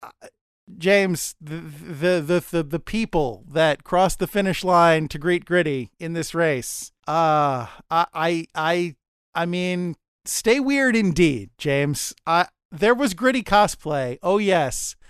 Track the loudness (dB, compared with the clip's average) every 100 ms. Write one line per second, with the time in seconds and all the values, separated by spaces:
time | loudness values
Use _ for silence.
0 | -20 -20 -20 _ _ _ -20 -6 2 2
1 | 2 -2 -6 -12 -12 -12 -12 -16 -14 -2
2 | 0 2 2 0 0 -4 -2 -6 -4 -4
3 | -2 0 -2 -4 -6 0 2 0 0 2
4 | 2 0 -2 0 0 0 2 6 6 4
5 | 0 -4 -2 -2 0 0 0 -2 -6 _
6 | -8 -6 -6 -2 0 0 -6 -12 -14 _
7 | -4 0 2 2 2 -2 -6 -14 _ -2
8 | -2 -2 -2 -2 -4 -4 -2 0 -2 -6
9 | _ _ _ -6 -4 -2 -4 -4 -6 -8
10 | _ _ -10 -4 0 2 2 2 2 2
11 | 2 4 2 2 -6 _ -2 0 0 -4
12 | -8 -10 0 0 0 _ _ -2 2 2
13 | 0 0 0 0 2 4 4 0 -6 -4
14 | -4 -4 -2 0 2 2 0 -4 -10 -14